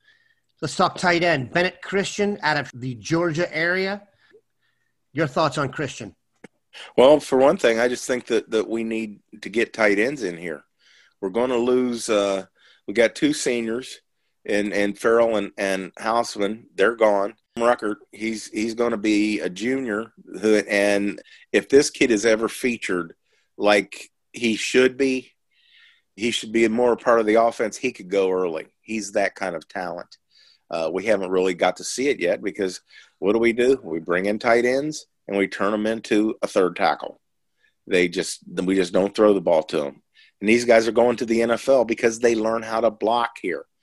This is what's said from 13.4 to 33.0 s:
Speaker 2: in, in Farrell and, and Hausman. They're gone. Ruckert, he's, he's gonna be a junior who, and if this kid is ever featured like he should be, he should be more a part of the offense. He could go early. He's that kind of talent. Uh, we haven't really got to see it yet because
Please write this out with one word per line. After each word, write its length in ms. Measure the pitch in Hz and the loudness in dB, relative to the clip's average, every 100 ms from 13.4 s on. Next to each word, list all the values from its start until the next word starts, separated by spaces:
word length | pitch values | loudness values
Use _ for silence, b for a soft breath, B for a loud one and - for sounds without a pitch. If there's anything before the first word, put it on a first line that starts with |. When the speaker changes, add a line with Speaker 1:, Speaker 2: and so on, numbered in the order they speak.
| 139 120 113 117 131 - _ _ _ _ | -2 -2 -2 -6 -8 -16 _ _ _ _
Speaker 2:
in, 280 | - 104 104 | -4 -2 0
in 220 | 92 101 | -2 -2
Farrell 420 | 98 117 113 113 107 | 0 2 4 4 0
and, 160 | 98 - | -4 -4
and 380 | 98 95 90 | -4 -4 -6
Hausman. 720 | - 110 117 117 107 101 110 - | -8 -2 0 -2 -2 -4 -6 -10
They're 220 | - 101 117 | 0 2 4
gone. 380 | 107 101 101 - _ - | 2 2 -2 -8 _ -2
Ruckert, 420 | 117 120 107 104 _ | 2 2 -2 -8 _
he's, 380 | 98 110 110 - | -8 -6 -6 -8
he's 260 | 110 113 | -6 -4
gonna 220 | 113 120 113 | -2 -2 -2
be 420 | 107 104 107 104 | 0 2 0 -2
a 100 | 90 | -6
junior 640 | 92 113 135 127 104 113 - - - | -6 -4 -4 -4 -6 -6 -14 -18 -4
who, 160 | 107 107 - | 2 2 2
and 540 | 101 101 101 101 82 - b b | 2 2 2 0 -6 -12 b b
if 160 | 104 - | -2 4
this 220 | 135 147 | 4 4
kid 200 | - 135 | 0 0
is 160 | 107 113 | 2 2
ever 220 | 110 110 | 0 0
featured 680 | - 131 117 - 90 82 - _ _ _ - | -4 -4 -4 -4 -4 -6 -12 _ _ _ -2
like 540 | 104 104 95 - - _ _ | 2 4 2 -8 -20 _ _
he 240 | - 117 104 | -4 -2 -2
should 400 | - 127 131 127 | 0 4 4 2
be, 380 | 135 131 - _ _ b b b b b b - | -2 -2 -8 _ _ b b b b b b -6
he 160 | 117 | -4
should 180 | 110 110 | -4 -2
be 160 | 117 113 | 2 2
more 280 | 113 123 | 4 2
a 20 | 113 | 2
part 240 | 131 117 | 2 2
of 60 | 107 | 4
the 100 | 110 | 4
offense. 400 | 117 - 110 - | 4 0 -6 -4
He 160 | 131 | -8
could 160 | - 90 | -8 -4
go 240 | 98 95 | 0 0
early. 340 | 92 90 80 - _ | 0 -2 -6 -12 _
He's 320 | - 110 98 | -10 -8 -4
that 240 | 104 98 - | -2 -2 -4
kind 180 | 95 | -8
of 140 | 82 - | -8 -10
talent. 480 | 98 90 87 - - _ b b b b | -10 -8 -10 -14 -20 _ b b b b
Uh, 200 | 82 80 | -6 -4
we 140 | 90 104 | -2 0
haven't 240 | 101 90 | 0 0
really 240 | 92 92 | 0 0
got 220 | 87 92 - | 2 0 0
to 80 | |
see 240 | 90 - 143 | -6 -4 -2
it 120 | 107 | 0
yet 220 | 85 87 | -2 -2
because 400 | 98 95 95 90 _ b | -4 -4 -6 -6 _ b